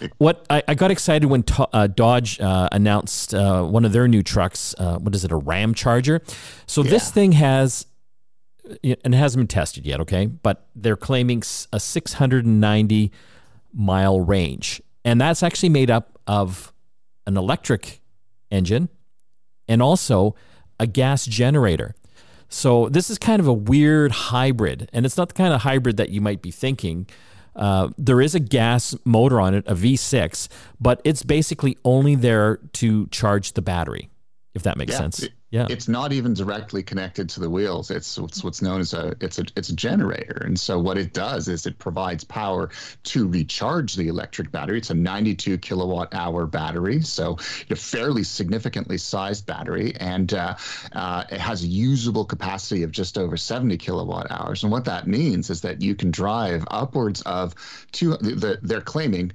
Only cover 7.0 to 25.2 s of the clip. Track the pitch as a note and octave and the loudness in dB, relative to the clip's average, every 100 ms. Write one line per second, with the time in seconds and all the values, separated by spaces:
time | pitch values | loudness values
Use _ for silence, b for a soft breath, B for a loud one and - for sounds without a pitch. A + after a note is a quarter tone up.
7 | - G#3+ G3 D#3 C#3+ C3+ C3+ - - - | 4 4 6 8 6 4 2 0 -10 -20
8 | - - - - - - - - B2+ A#2+ | -20 -20 -20 -20 -20 -20 -20 -6 -2 -2
9 | B2+ B2 C#3+ B2+ A#2 G2+ D2+ - C#2 C#2 | 2 4 4 2 0 0 -4 -4 -6 -4
10 | D#2+ F#2 G#2 - G#2+ F#2+ - A2+ A2+ G#2 | -2 0 -2 -2 -2 -2 -6 -4 -2 0
11 | - C3 B2 A#2+ - - - G#2+ - C3 | 0 0 2 0 -4 -10 -6 -6 -4 -4
12 | - - C3+ B2+ A#2 G#2+ G#2+ G#2+ G#2+ G#2+ | -4 0 2 4 4 4 6 4 4 4
13 | G#2+ b b b b b - - G2 F#2+ | 2 b b b b b -14 -4 0 2
14 | G2 F#2+ F2 G2 D#2+ C2 - - - - | 4 4 2 2 0 -4 -8 -10 -14 -6
15 | A#2 A#2+ C#3+ E3 F3 - F3+ D3 B2+ A2+ | 2 4 4 2 0 2 4 4 6 4
16 | - - - G#2 F#2+ F#2 - - - - | 0 -8 -2 0 0 -4 -14 -20 -20 -20
17 | - - - G2 F#2 D#3+ - A2+ - - | -20 -12 -4 -2 0 -2 0 -2 -2 -18
18 | - - - - - G2+ F2+ A2+ F3 - | -20 -20 -20 -20 -4 0 2 0 0 -6
19 | - - - - - - - A#2 B2+ F3+ | -20 -20 -20 -20 -20 -14 0 4 4 4
20 | - G#2 G#2 b b b b - A#2 G2+ | 4 4 2 b b b b -4 -2 2
21 | C3 C#3 - G#2+ B2 D3 A2+ D2+ A1 - | 2 0 -2 0 2 4 4 2 -2 -12
22 | b b b b b - C3+ A#2+ A2+ D3 | b b b b b -2 4 4 4 2
23 | F3+ G#3+ - G#3+ D#3 A#2 G#2 C#3+ D3+ D#3 | 0 -2 2 4 4 2 4 6 6 6
24 | D3 A2+ - B2 C3+ A#2+ F#2 C2+ A2 A#2 | 4 0 -2 0 2 2 0 -2 -6 -2
25 | B2+ F#3 | 0 0